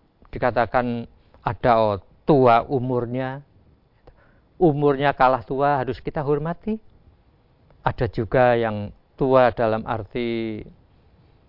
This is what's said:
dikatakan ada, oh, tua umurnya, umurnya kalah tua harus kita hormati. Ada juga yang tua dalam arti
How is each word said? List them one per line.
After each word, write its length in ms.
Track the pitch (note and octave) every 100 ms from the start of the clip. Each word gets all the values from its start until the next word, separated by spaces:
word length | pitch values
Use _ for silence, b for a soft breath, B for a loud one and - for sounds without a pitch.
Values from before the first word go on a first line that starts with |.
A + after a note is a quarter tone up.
| _ _ _
dikatakan 720 | B2 B2+ A#2 A#2 C3 B2 A#2+ A#2 _ b b -
ada, 260 | A#2 B2 A2+
oh, 240 | G#2+ G2+ - _ -
tua 400 | D3 B2+ A#2 -
umurnya, 800 | C#3 B2+ B2 A#2 B2+ C3 C3+ C#3+ _ _ _ _ _ - b b b b _
umurnya 560 | D#3 C#3+ D3 C3+ C#3+
kalah 320 | C3+ B2+ B2+ -
tua 400 | C3+ C#3+ C#3 B2+
harus 160 | A#2
kita 240 | - D#3+ C#3
hormati. 560 | D3 D#3 E3+ - A3 - _ _ _ _ _ _ _ _ _ C3+
Ada 240 | - A#2+
juga 480 | - G#2+ C3 B2 A#2+
yang 320 | A2+ G#2 G#2 - _
tua 400 | - C3+ C3 B2
dalam 320 | A2 A2+ A2 A#2
arti 800 | A2+ G#2 B2 A#2 A#2 A2+ G#2+ - - _ _ _ _ _ _